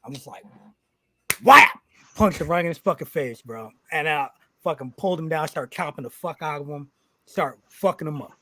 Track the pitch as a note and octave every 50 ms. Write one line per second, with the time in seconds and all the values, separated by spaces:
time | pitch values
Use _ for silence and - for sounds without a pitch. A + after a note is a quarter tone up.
0 | _ B2+ C#3 C3+ - - - - - G#2 - - - - _ _ _ _ _ _
1 | _ _ _ _ _ _ - - - G#3+ C4+ C#4 - - - - _ _ _ _
2 | - - _ - G#3+ G3+ D#3 - E3 D3+ E3+ F3 E3+ E3+ E3 - _ G3 E3+ -
3 | D#3 - - E3 C#3+ B2+ A#2 - - B2 A2+ A2+ A2 G#2+ - _ _ _ - D#3
4 | D3 D#3+ D3+ D3 C#3 - - _ _ _ _ _ _ F3+ D#3+ - C3+ B2+ B2 -
5 | - F#3+ F3+ E3 D#3+ D#3+ D#3+ D#3 D3+ D3+ - - C3+ A#2+ - - F3+ D3 D3 -
6 | C3+ A#2+ - - - F3 D#3+ - E3 D#3 D3 D3 C#3+ C#3+ D3 C#3+ C#3+ C#3 _ _
7 | _ _ _ _ _ _ - - E3+ C#3 - _ _ _ _ - - F#3+ E3+ -
8 | E3+ D#3 D3+ C#3+ - - - _